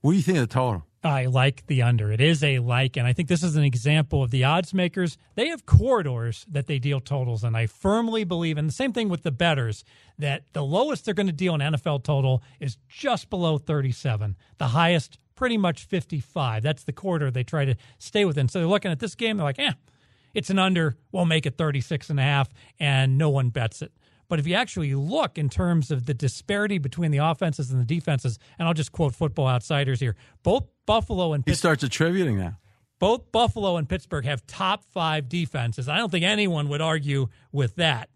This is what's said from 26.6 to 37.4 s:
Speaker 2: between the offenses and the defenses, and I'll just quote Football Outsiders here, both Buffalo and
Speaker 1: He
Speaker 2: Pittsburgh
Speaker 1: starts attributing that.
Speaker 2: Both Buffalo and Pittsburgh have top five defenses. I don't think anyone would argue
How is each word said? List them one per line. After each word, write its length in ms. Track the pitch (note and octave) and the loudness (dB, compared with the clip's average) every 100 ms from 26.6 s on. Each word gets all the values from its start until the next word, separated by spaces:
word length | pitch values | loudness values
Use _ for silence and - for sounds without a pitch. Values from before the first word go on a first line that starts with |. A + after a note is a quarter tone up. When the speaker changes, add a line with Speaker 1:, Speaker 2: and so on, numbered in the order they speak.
| G#3 G3 | 0 -2
Speaker 2:
between 340 | C3+ D#3+ E3 | -4 -2 0
the 60 | C#3+ | 2
offenses 520 | D#3 E3 E3+ D3+ B2+ | 0 0 -2 -2 -2
and 100 | C3 | 0
the 40 | |
defenses, 560 | A#2 E3 D#3+ C#3 B2+ A2 _ - | 0 -2 0 -2 -2 -6 _ -4
and 80 | E3 | -2
I'll 80 | |
just 160 | D#3+ D3+ | -2 -4
quote 240 | - D3+ | -2 -2
Football 320 | - D#3+ - C3 | 0 -4 0 0
Outsiders 540 | B2+ - C#3+ C#3 B2+ | 0 0 -2 0 0
here, 160 | B2+ G2+ - _ | -2 -4 -10 _
both 240 | - A#3+ - _ | 0 0 -2 _
Buffalo 480 | - A3 G3 F#3 F3 | 0 0 2 -2 0
and 120 | D3 C3 | 0 0
Speaker 1:
He 60 | |
Speaker 2:
Pittsburgh 260 | E3+ F3 D3+ | 2 2 2
Speaker 1:
starts 60 | |
attributing 540 | C3+ - D#3+ F#3 E3+ G2+ | 0 2 2 2 2 0
that. 160 | F2+ G2 _ _ _ _ | -2 -8 _ _ _ _
Speaker 2:
Both 320 | F#3 A#3+ - | 0 0 0
Buffalo 460 | A3 A#3 A3+ G3+ E3+ | 0 2 0 -2 0
and 120 | D3 | -2
Pittsburgh 360 | F#3 - D3+ | -4 -4 -6
have 200 | C3 C3+ - | -4 -6 -8
top 340 | - F#3+ G3+ | -4 -2 -2
five 460 | _ F#3+ D#3+ D#3 C3 | _ -4 -2 -2 -2
defenses. 600 | F3 D#3+ C#3+ A#2 A2 B2+ | -4 -4 -4 -4 -4 -4
I 100 | D#3+ | -2
don't 120 | A3+ | 0
think 140 | F3 | 0
anyone 440 | F3 G#3+ G3+ D#3+ D3 | 0 2 0 0 -2
would 100 | D3 | -2
argue 480 | D#3+ D#3+ C#3+ C#3 B2+ - | 0 0 0 -2 -2 -6